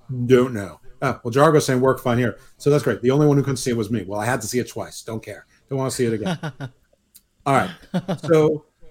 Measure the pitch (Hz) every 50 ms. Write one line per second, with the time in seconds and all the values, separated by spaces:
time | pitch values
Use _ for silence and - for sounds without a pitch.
0 | _ - 131 123 123 120 127 123 127 131 120 104 98 87 78 - - - - -
1 | 147 131 117 - - 120 107 135 147 160 156 147 139 - 131 127 127 135 127 -
2 | - 127 117 120 127 113 - - - - _ _ - 143 143 147 - 135 110 -
3 | - 123 131 147 151 147 143 143 127 139 135 120 - - 120 117 110 95 120 110
4 | 90 90 101 104 104 117 127 131 110 101 - 123 113 - - 113 95 82 - -
5 | - - 110 110 - 107 101 - - _ _ _ _ _ 139 135 131 127 - -
6 | 127 113 113 104 107 185 170 - - 151 - - 143 123 - _ _ _ _ _
7 | _ _ _ - _ _ _ _ _ 143 135 127 - 185 175 - - - - 180
8 | - - 180 - - 151 165 156 151 156 156 147 - _ _ _ - -